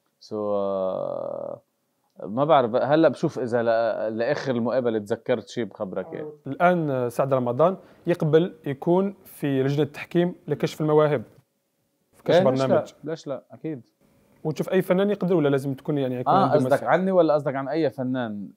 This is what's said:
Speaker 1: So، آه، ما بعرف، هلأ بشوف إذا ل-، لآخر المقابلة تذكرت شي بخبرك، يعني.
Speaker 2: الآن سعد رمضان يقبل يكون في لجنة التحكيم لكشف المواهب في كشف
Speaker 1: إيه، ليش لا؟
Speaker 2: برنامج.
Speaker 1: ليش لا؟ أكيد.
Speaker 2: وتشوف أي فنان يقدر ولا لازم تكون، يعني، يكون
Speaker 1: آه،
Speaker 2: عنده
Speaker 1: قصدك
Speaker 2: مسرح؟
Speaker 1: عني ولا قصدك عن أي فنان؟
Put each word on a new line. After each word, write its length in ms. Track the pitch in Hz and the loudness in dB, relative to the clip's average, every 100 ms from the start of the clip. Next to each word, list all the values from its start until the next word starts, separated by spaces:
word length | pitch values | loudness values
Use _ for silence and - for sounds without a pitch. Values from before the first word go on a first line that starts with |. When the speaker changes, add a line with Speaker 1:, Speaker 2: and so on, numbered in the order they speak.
| _ _ | _ _
Speaker 1:
So، 120 | - | -12
آه، 1300 | 107 104 101 98 98 92 67 50 - 50 50 50 50 _ _ _ _ _ - | -6 -4 -2 -2 -2 -4 -4 -6 -6 -8 -10 -10 -14 _ _ _ _ _ -16
ما 220 | - 110 147 | -10 -4 2
بعرف، 300 | 151 120 120 | 4 4 0
هلأ 320 | 123 151 160 | 2 4 4
بشوف 320 | 127 165 - | 2 -4 -4
إذا 240 | 120 120 | -2 0
ل-، 540 | 117 113 117 98 110 110 | 2 0 0 -2 -4 -2
لآخر 380 | 117 147 135 120 | -2 -2 -2 -2
المقابلة 440 | 117 120 120 110 | 0 0 0 -2
تذكرت 480 | 101 113 - 117 - | -2 -6 -2 -4 -4
شي 160 | - | -8
بخبرك، 500 | 107 - 101 92 92 | -8 -8 -8 -6 -8
يعني. 160 | 165 151 - 135 | -10 -12 -12 -12
Speaker 2:
الآن 640 | 135 180 180 151 131 123 | 0 2 2 0 -2 -2
سعد 240 | - 139 | -2 0
رمضان 440 | 131 120 123 165 190 - _ - | 0 0 2 2 0 -10 _ -4
يقبل 460 | 170 160 156 185 - 147 | -2 2 4 2 -2 -8
يكون 500 | 135 - 180 196 - - | -4 0 2 0 -4 -16
في 380 | - 147 135 | -8 -2 0
لجنة 200 | 131 143 | 0 0
التحكيم 520 | 143 - - 170 175 175 - | -2 -4 -4 0 0 -2 -8
لكشف 340 | 147 160 - | -4 -4 -2
المواهب 420 | 156 151 151 143 107 _ _ _ _ _ _ _ _ | 2 4 4 2 -4 _ _ _ _ _ _ _ _
في 100 | _ | _
كشف 120 | - 165 | 2 4
Speaker 1:
إيه، 80 | 190 | 4
ليش 100 | 135 | 2
لا؟ 60 | - | 2
Speaker 2:
برنامج. 260 | 175 - - | 2 0 -8
Speaker 1:
ليش 240 | 143 160 - | -12 -10 -10
لا؟ 160 | 131 - | -12 -12
أكيد. 300 | 117 156 143 - _ _ _ _ _ | -12 -10 -10 -14 _ _ _ _ _
Speaker 2:
وتشوف 260 | 156 156 175 | -6 -4 0
أي 120 | 190 | 0
فنان 280 | 180 185 208 | 2 2 2
يقدر 260 | 202 175 185 | 0 2 2
ولا 140 | 143 | 4
لازم 240 | 139 139 | 2 -2
تكون، 240 | 135 - 147 | -6 -4 -2
يعني، 180 | 131 127 | -2 -2
يكون 140 | 127 | 2
Speaker 1:
آه، 100 | 175 | 2
Speaker 2:
عنده 100 | 185 151 | 4 4
Speaker 1:
قصدك 180 | 127 | 4
Speaker 2:
مسرح؟ 160 | 135 113 | 2 2
Speaker 1:
عني 220 | 160 185 | 2 4
ولا 220 | 185 160 | 4 4
قصدك 220 | 151 143 135 | 2 0 -4
عن 120 | 135 | -4
أي 220 | 156 147 | -2 -2
فنان؟ 580 | - 127 131 120 104 98 | -2 -4 -2 -4 -6 -10